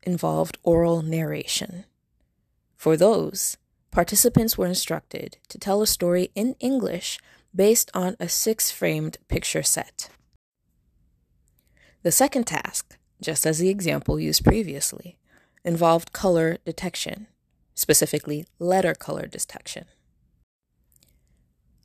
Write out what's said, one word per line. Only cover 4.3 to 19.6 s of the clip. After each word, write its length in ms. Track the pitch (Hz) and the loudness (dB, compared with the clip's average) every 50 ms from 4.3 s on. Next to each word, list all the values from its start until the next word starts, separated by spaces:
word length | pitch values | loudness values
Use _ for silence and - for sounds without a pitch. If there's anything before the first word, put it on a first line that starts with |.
| - 240 226 226 - - | 6 6 4 4 2 0
were 100 | 190 175 | -2 -2
instructed 720 | 180 180 - - 165 160 - - - - - - - - _ - | -2 -2 -4 -4 -4 -6 -8 -10 -12 -12 -12 -12 -14 -18 _ -20
to 80 | - - | -18 -8
tell 240 | - 202 196 208 | -2 0 0 2
a 60 | 214 214 | 2 2
story 420 | - - 180 175 175 180 185 - - | 0 0 2 2 2 2 2 0 -2
in 200 | 202 214 262 - - | -2 -2 -2 -2 -2
English 600 | - 247 269 262 196 185 - 180 - - - - - _ - _ _ _ - | -2 0 0 0 0 -2 -4 -6 -8 -8 -10 -12 -14 _ -20 _ _ _ 0
based 380 | 185 196 208 226 233 - - - | 2 4 4 4 4 2 0 -2
on 220 | 185 180 185 - - | -2 -2 -2 -2 -4
a 100 | 175 170 | -6 -4
six-framed 880 | - - - 220 220 - - - - - 180 170 160 156 156 156 - - _ - | -4 -2 0 0 0 0 -2 -4 -2 -2 -2 0 0 -2 -4 -6 -8 -12 _ -6
picture 360 | - - - - - 156 143 | -4 -4 -4 -4 -4 -2 -2
set. 460 | - - - - - - - - - - _ _ _ _ _ _ _ _ _ _ _ _ _ _ _ _ _ _ _ _ _ _ _ _ _ _ _ _ _ _ _ _ _ _ _ _ _ - | 0 -2 -2 -4 -8 -12 -14 -14 -14 -16 _ _ _ _ _ _ _ _ _ _ _ _ _ _ _ _ _ _ _ _ _ _ _ _ _ _ _ _ _ _ _ _ _ _ _ _ _ -2
The 80 | 262 | 0
second 340 | - - 262 294 - 269 233 | 2 4 2 2 2 0 -4
task, 520 | - - - - - - - - _ - _ _ _ _ - | -2 -4 -4 -6 -6 -8 -10 -10 _ -16 _ _ _ _ -10
just 260 | - - 156 - - | -8 -6 -2 0 0
as 120 | 160 160 156 | 0 0 2
the 120 | 175 185 | 2 0
example 500 | 196 202 180 160 147 147 - - 151 151 | 0 0 0 -2 -2 -2 -2 -2 -2 -2
used 260 | 156 151 156 - - | 0 0 0 4 6
previously, 720 | - 196 220 214 160 139 143 - - - - - 175 - _ _ _ _ _ _ _ _ _ - | 6 6 4 2 -4 -6 -6 -6 -6 -6 -8 -14 -20 -20 _ _ _ _ _ _ _ _ _ -4
involved 480 | 175 170 165 170 165 165 170 170 - - | -2 0 4 4 6 4 4 2 -2 -6
color 440 | - - 190 175 165 165 160 170 - - | -2 2 2 4 4 4 2 0 -4 -6
detection, 640 | 165 165 - 185 175 - - - - - 202 214 - _ _ _ _ _ _ _ _ _ | -10 -8 -6 -8 -8 -6 -6 -8 -8 -8 -10 -14 -18 _ _ _ _ _ _ _ _ _
specifically 720 | - - - 151 - 165 - - 147 - - 147 147 165 - _ - | -2 2 2 4 4 2 2 0 -2 -4 -6 -8 -8 -8 -12 _ -4
letter 340 | 170 175 185 190 185 170 156 | 0 2 2 2 2 0 -2
color 320 | - - - 151 - - | -4 -8 -10 -10 -8 -10
detection. 600 | - - - - - - - | -10 -10 -8 -8 -8 -10 -12